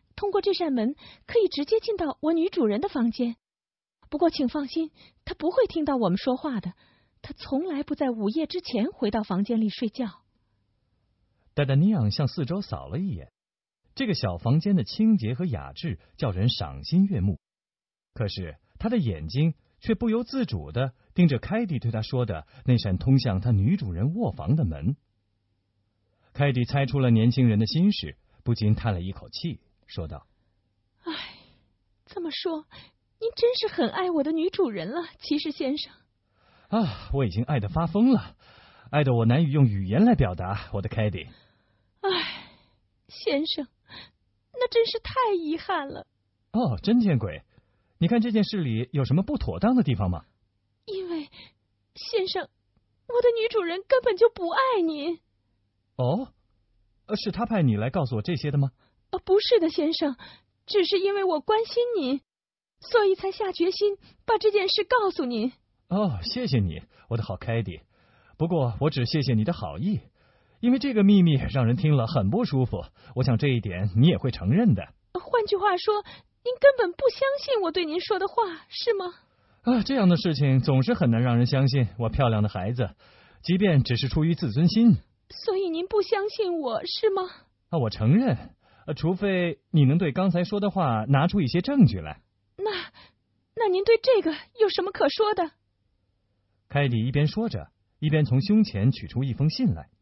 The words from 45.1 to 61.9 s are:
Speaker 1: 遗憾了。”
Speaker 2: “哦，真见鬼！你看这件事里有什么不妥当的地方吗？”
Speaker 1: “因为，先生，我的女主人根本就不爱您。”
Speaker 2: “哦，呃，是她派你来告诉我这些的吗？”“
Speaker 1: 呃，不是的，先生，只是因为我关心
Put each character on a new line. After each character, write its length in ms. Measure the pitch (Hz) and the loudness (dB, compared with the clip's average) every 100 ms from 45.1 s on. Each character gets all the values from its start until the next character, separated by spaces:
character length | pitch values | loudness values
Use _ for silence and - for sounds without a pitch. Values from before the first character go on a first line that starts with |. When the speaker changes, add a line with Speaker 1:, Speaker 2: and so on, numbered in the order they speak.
| 508 466 | -2 0
Speaker 1:
遗 240 | 370 311 330 | 0 -2 -6
憾 300 | - 349 277 | -4 -6 -6
了。” 180 | - - _ _ _ _ | -12 -18 _ _ _ _
Speaker 2:
“哦， 240 | 220 202 98 | -2 0 0
真 160 | 190 240 | 2 4
见 180 | 208 131 | 4 2
鬼！ 240 | 101 76 - _ _ _ _ - | -2 -10 -16 _ _ _ _ -2
你 100 | 165 | 2
看 140 | 240 | 2
这 100 | 233 | 2
件 120 | 214 | 2
事 180 | 202 208 | 0 -2
里 260 | 139 110 123 | -2 -2 -2
有 100 | 143 | -2
什 120 | 123 170 | 0 0
么 80 | |
不 140 | 202 294 | 0 -4
妥 220 | - 85 | -4 0
当 160 | 220 254 | 2 2
的 60 | |
地 140 | 175 101 | 2 0
方 160 | 95 | -2
吗？” 140 | 85 - _ _ _ _ _ - | -4 -8 _ _ _ _ _ -12
Speaker 1:
“因 240 | 381 359 | -10 -6
为， 200 | 330 285 - - _ _ _ _ - | -8 -8 -16 -20 _ _ _ _ -18
先 320 | - 440 370 | -6 -4 -2
生， 160 | - | -6
我 800 | - _ _ _ _ _ - 480 | -8 _ _ _ _ _ -4 2
的 80 | 480 466 | 2 2
女 60 | 453 | 0
主 140 | 453 | 0
人 180 | 339 370 - | -2 -4 0
根 140 | 508 | 2
本 120 | 494 381 | 2 4
就 140 | 453 | 2
不 200 | - 339 | 2 -4
爱 320 | 494 523 440 | 0 0 2
您。” 360 | 330 302 302 330 _ _ _ _ _ _ _ - | 0 -2 -6 -8 _ _ _ _ _ _ _ -4
Speaker 2:
“哦， 340 | 123 196 262 _ _ _ _ _ _ _ - | -2 -2 -4 _ _ _ _ _ _ _ -6
呃， 80 | 208 | -4
是 140 | 214 | -4
她 140 | 170 226 | -4 -2
派 180 | 214 | 2
你 120 | 139 104 | 2 2
来 140 | 120 | 0
告 160 | 185 127 | -2 -2
诉 100 | 110 | -4
我 60 | |
这 140 | 107 170 | -4 -4
些 160 | 147 | -2
的 60 | 143 | -2
吗？”“ 120 | 139 - _ _ - | -2 -6 _ _ -10
Speaker 1:
呃， 80 | 370 | -6
不 200 | - 392 | 2 2
是 200 | - 453 | 4 2
的， 100 | 330 | 2
先 200 | - 302 | 0 -2
生， 240 | 320 294 247 - - _ _ - | 0 -4 -4 -14 -20 _ _ -2
只 180 | 403 339 | 0 2
是 140 | 392 | 0
因 160 | 392 403 | 0 0
为 80 | |
我 180 | 381 311 | 0 -2
关 240 | - 427 453 | 0 0 0
心 180 | 466 480 | -2 0